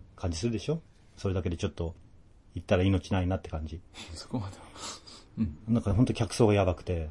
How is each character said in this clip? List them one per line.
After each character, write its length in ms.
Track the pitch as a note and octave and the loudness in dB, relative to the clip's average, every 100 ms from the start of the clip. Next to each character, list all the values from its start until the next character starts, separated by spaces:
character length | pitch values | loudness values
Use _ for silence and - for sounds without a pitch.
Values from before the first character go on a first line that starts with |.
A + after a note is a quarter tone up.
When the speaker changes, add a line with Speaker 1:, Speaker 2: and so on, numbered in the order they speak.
| - - | -10 -8
Speaker 1:
感 140 | F#2+ | -6
じ 60 | E2 | -2
す 80 | A#2+ | -2
る 60 | |
で 80 | A2 | -4
し 100 | - | -4
ょ？ 120 | E3 - - - - | -6 -6 -20 -20 -8
そ 140 | G2 | -4
れ 40 | |
だ 80 | F#2 | -2
け 80 | F2+ | -2
で 60 | E2+ | -2
ち 100 | G2 | -4
ょ 40 | |
っ 20 | |
と 240 | - E2 - - - - - - F#2+ | -4 -6 -8 -20 -20 -20 -20 -14 -10
行 60 | |
っ 40 | - | 2
た 80 | F#2+ | 4
ら 80 | |
命 300 | F#2+ F#2+ - | 4 2 2
な 80 | G2 | 0
い 60 | F2+ | 0
な 100 | F#2+ | -2
っ 40 | |
て 80 | - | -4
感 160 | D#2+ D2+ | -8 -8
じ。 140 | E2 - - | -12 -14 -18
Speaker 2:
<laughs> 160 | - | -16
そ 140 | E2 - | -16 -8
こ 100 | C3 | -6
ま 120 | G2 | -6
で 80 | - | -10
は。 60 | - - - - - - - - | -18 -14 -14 -14 -18 -20 -14 -4
う 40 | |
ん。 140 | G2+ D2+ - | -4 -4 0
Speaker 1:
な 60 | A#2 | 0
ん 20 | |
か 120 | G#2 | 2
ほ 80 | G2 | 4
ん 40 | C3 | 4
と 80 | |
客 200 | - - | 2 -2
層 120 | - A2+ | 4 6
が 60 | |
や 120 | G2+ F#2 | 6 4
ば 100 | F2 | 2
く 80 | |
て。 260 | - F2 D#2 | -2 -4 -4